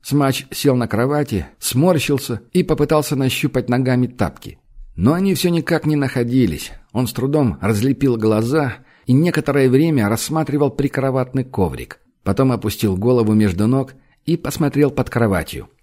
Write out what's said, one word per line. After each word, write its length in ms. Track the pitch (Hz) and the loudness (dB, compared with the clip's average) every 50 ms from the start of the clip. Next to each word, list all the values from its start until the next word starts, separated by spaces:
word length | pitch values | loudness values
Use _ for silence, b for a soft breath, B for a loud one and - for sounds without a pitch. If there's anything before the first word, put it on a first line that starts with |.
| _ | _
Смач 420 | - 139 147 139 135 131 - - - | 0 0 0 2 2 0 -2 -6 -10
сел 240 | - - - 143 127 | -12 0 2 2 2
на 120 | 123 120 | 2 0
кровати, 600 | 117 - 101 120 135 147 147 143 - 117 95 73 - - | 0 0 0 0 0 0 -2 -2 -2 -2 -4 -4 -6 -14
сморщился 840 | _ - - - 123 156 185 180 147 - - 143 131 - - 123 - - _ _ | _ -8 -4 0 2 4 4 4 2 2 0 -2 -2 -2 -6 -8 -8 -10 _ _
и 80 | 180 | 0
попытался 540 | 180 - 156 127 147 135 160 151 147 - 151 | 2 2 2 0 2 2 2 0 0 0 -2
нащупать 520 | 131 139 131 - - - - - 127 - | 0 0 -2 -2 -2 -4 -2 -2 -2 -2
ногами 380 | - 123 127 131 127 127 123 123 | 0 0 0 0 0 2 0 0
тапки. 540 | 120 120 - 107 - - - - - - _ _ _ - - - - - | -2 -2 -4 -4 -4 -4 -10 -18 -18 -18 _ _ _ -20 -20 -20 -16 -6
Но 180 | - 87 123 160 | 0 2 2 2
они 200 | 175 190 196 185 | 2 2 0 0
всё 160 | 131 - 180 | 0 0 0
никак 380 | 170 165 139 - 170 151 - | 0 0 0 0 -2 0 0
не 80 | 156 151 | 0 0
находились. 760 | 147 139 123 - 127 120 117 123 131 123 92 76 67 - - - - - _ | 0 0 -2 -2 -2 -2 2 2 2 2 2 0 -4 -10 -14 -16 -20 -20 _
Он 160 | - 117 127 | -4 -4 -4
с 60 | 110 - | -2 -4
трудом 440 | - 120 135 147 156 143 113 80 - | -4 -4 0 0 2 2 0 0 -2
разлепил 560 | - 101 113 104 113 139 135 - 139 135 120 | -2 -2 0 0 0 0 0 0 0 0 0
глаза 600 | 113 107 110 107 107 113 117 139 160 147 123 - - b b b b b | 2 2 2 2 2 0 0 0 0 0 -2 -6 -8 b b b b b
и 60 | - 123 | 2 2
некоторое 540 | 139 165 175 160 156 135 - 139 143 135 | 4 4 2 0 -2 -2 0 0 2 4
время 400 | 131 123 135 160 170 156 131 104 | 4 4 4 4 4 2 0 0
рассматривал 600 | 101 113 110 - - 151 160 156 - 135 147 147 135 | 0 0 -2 -4 -4 -4 -4 -2 -2 0 0 0 0
прикроватный 760 | - - 139 139 - 143 131 135 127 131 127 127 127 135 127 | 0 -2 -4 -2 -2 -2 -2 0 -2 -2 -4 -2 -4 -6 -6
коврик. 560 | 131 - - 95 80 65 - - - - _ _ _ _ _ _ | -4 -2 -2 -2 -2 -2 -8 -12 -14 -18 _ _ _ _ _ _
Потом 280 | 95 98 107 135 131 | -4 0 2 2 2
опустил 440 | 123 107 95 107 101 - - 104 95 | 2 0 -2 -4 -4 0 -2 0 0
голову 380 | 92 101 120 127 123 113 107 107 | 0 2 2 2 4 4 4 4
между 320 | 107 107 101 87 87 104 | 4 4 2 2 0 0
ног 300 | 110 127 139 135 131 - b b b b b b | 0 0 0 -2 -4 -10 b b b b b b
и 120 | - 170 | -4 -4
посмотрел 540 | 165 - 131 - - 160 143 139 143 147 135 | -2 -2 -8 -4 -2 -2 -2 2 2 2 2
под 180 | 143 135 127 - | 2 -2 -4 -2
кроватью. 600 | - 123 117 107 95 82 76 - - - - - _ _ | -2 0 0 2 0 -2 -2 -6 -10 -14 -14 -16 _ _